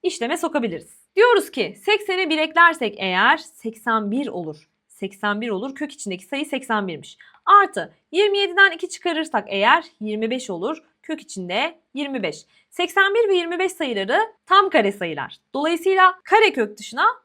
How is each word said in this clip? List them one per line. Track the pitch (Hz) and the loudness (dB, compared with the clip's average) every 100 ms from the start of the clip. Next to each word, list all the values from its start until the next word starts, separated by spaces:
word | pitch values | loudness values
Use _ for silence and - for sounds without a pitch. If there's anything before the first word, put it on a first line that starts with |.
işleme | 370 - 233 330 | -4 -4 -4 -2
sokabiliriz. | 339 302 233 165 - - _ 370 | -2 -2 -4 -6 -14 -20 _ 4
Diyoruz | 480 440 - | 6 4 2
ki | 269 180 - - | -6 -6 -4 -2
seksene | 415 415 370 359 | -2 0 -2 0
bir | 311 | 0
eklersek | 311 330 339 330 220 202 | 2 6 6 4 -4 -2
eğer | 190 185 226 311 | -2 4 4 4
seksen | - - 226 220 240 220 202 | -2 -12 -12 -8 -2 0 0
bir | 233 277 | -4 -4
olur. | - 160 151 _ _ _ | -8 -10 -14 _ _ _
Seksen | _ 196 196 208 202 | _ -12 -6 -4 -2
bir | 233 | -4
olur. | 190 262 269 | -4 -6 -8
Kök | 294 | -10
içindeki | - 202 185 - | -10 -10 -10 -8
sayı | 277 294 | -6 -4
seksen | 262 262 220 190 | -6 -2 -2 -2
birmiş. | 151 143 - - _ - | -8 -14 -20 -20 _ 4
Artı | 403 381 196 160 _ _ | 4 4 -2 -8 _ _
yirmi | 330 415 403 | 0 2 2
yediden | 392 392 392 | 0 4 2
iki | 330 359 | 2 -10
çıkarırsak | - 359 320 311 220 - | -6 -4 -4 -2 -4 -2
eğer | 196 214 233 - _ | 0 0 0 -8 _
yirmi | 214 214 220 | -8 -4 -4
beş | 254 247 | -4 -6
olur. | 170 214 311 _ _ | -6 -6 -8 _ _
Kök | - 311 | -10 -10
içinde | - 190 180 196 311 330 _ | -10 -12 -6 -4 -4 -8 _
yirmi | 269 285 262 | -10 -6 -4
beş. | 180 147 _ _ _ | -6 -8 _ _ _
Seksen | - 349 403 392 | -6 -2 2 2
bir | 427 440 | 2 2
ve | 370 | 0
yirmi | 339 359 | 0 -4
beş | 370 | -4
sayıları | - 294 233 190 320 440 _ _ | -4 -4 -4 0 0 -2 _ _
tam | 381 381 | 2 4
kare | 311 202 | 2 0
sayılar. | 196 175 143 131 - _ | -2 -8 -6 -10 -14 _
Dolayısıyla | 269 302 339 370 381 370 370 | -4 -2 0 0 4 4 2
kare | - 427 427 | 2 4 4
kök | 262 208 - | 2 -4 -6
dışına | - 247 415 494 | -12 0 0 0